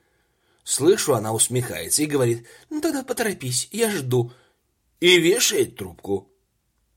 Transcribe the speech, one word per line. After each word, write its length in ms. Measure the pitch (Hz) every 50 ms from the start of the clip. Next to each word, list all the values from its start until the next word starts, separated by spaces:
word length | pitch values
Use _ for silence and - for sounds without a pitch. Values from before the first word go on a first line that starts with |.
| _ _ _ _ _ _ _ _ _ _ _ _ -
Слышу, 500 | - - - 135 165 208 208 - - 131
она 180 | 113 104 107
усмехается 720 | 113 110 - - 120 127 123 120 95 82 85 85 - - 151
и 40 | 151
говорит: 400 | 143 139 127 117 117 120 - - - - - -
«Ну, 120 | 311 302
тогда 220 | 302 330 294 277 254
поторопись, 680 | - 254 - 240 214 185 - - 127 123 123 - -
я 180 | - 208 233 220
жду». 400 | 208 170 131 127 123 123 117 120 - _ _ _ _ _ _ _ _ _ _ _ _ -
И 200 | 165 175 180 175
вешает 560 | 160 170 202 240 - - 214 160 120 - -
трубку. 560 | - 101 90 85 - - 92 101 95 - _ _ _ _ _ _ _ _ _ _ _ _ _ _